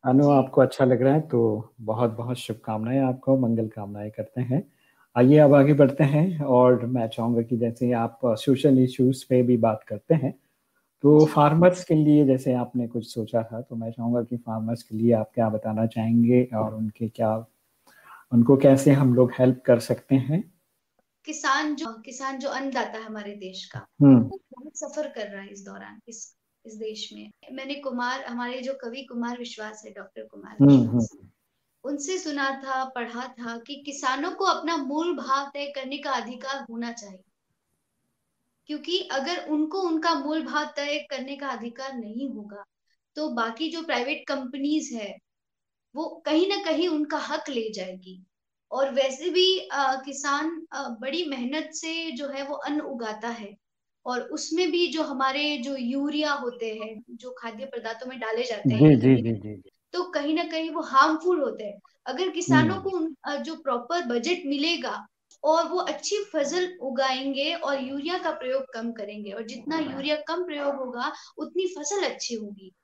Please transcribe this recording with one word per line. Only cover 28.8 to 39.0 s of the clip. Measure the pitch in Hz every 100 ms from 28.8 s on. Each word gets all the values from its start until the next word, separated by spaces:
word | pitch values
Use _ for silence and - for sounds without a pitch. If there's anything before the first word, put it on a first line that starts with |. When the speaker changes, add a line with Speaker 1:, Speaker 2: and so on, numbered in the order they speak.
| 240 254
Speaker 2:
कुमार | 262 240 240 247
विश्वास | 240 - 214 214 214
है, |
डॉक्टर | - - -
कुमार | 110 101 - -
Speaker 1:
हम्म, | 139 139
Speaker 2:
विश्वास, | 117 120 110
Speaker 1:
हम्म। | - - _ _ _ _ _
Speaker 2:
उनसे | 262 285 320 370
सुना | 311 277 269 269 262
था, | 262 262
पढ़ा | 254 226 226 262
था | 240 233 233
कि | - 277
किसानों | 285 269 254 269 339
को | - 381
अपना | 320 311 330
मूल | 262 294 349 294
भाव | 240 269 277
तय | 285 285
करने | 269 262 285
का | 285
अधिकार | 254 220 247 269 269 233
होना | 233 233
चाहिए, | 233 202 185 _ _ _ _ _ _ _ _ _ _ _ _ _ _ _
क्योंकि | 294 330
अगर | 370